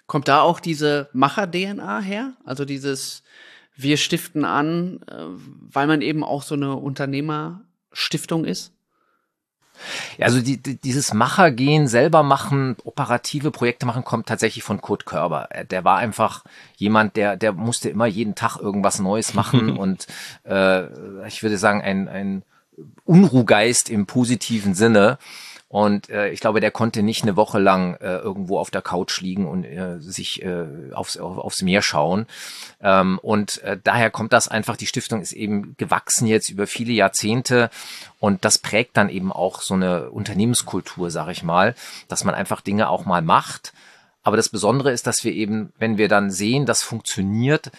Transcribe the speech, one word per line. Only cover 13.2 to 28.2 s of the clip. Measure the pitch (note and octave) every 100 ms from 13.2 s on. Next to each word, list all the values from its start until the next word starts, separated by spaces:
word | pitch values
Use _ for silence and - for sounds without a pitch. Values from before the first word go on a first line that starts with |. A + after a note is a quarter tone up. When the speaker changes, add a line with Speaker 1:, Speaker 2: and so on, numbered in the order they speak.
| - D3 D3
Speaker 2:
Projekte | - A#2+ - B2
machen, | A#2+ B2
kommt | A#2 -
tatsächlich | A2 A2+ A2+
von | - G2+
Kurt | - G#2 -
Körber. | F2 E2+ D2+ -
Äh, | - F2+
der | F#2
war | F2+ F#2
einfach | D#3+ G3+ A2 - - - - _
jemand, | G2+ A2 G#2+ A2
der, | G#2 F#2
der | A2
musste | F2+ A2+ A#2+ A#2
immer | E2+ A#2
jeden | F#2+ A2 F#2+
Tag | A2+ -
irgendwas | G2+ G2+ G2 -
Neues | F#2+ G#2+ A2
machen | G2+ G2+ B2+ A2+ -
Speaker 3:
<laughs> |
Speaker 2:
und, | F#2+ F#2 - - - - -
äh, | G2 F#2+ F#2 F2 C2 G2+ G2 G#2+
ich | -
würde | A2 G#2
sagen, | G#2 G#2
ein, | G2 G2 G2
ein | F#2+ G2 F#2+ - _ _ - - -
Unruhgeist | - F3 F#3+ B2+ A2 G#2+ A2 B2 -
im | A2 G2
positiven | B2+ A#2+ B2 - A2+ G2+
Sinne. | F2+ A2+ G#2+ G#2 C3+ - - - - _
Und, | G#2 G#2 G2+ -
äh, | G#2+ G2+
ich | E2+
glaube, | A2+ G#2+
der | G#2+
konnte | - A#2 A2+
nicht | G#2 A2
eine | - F#2+
Woche | G#2+ G#2+
lang, | G2 F#2 F#2 E2
äh, | G2
irgendwo | F2+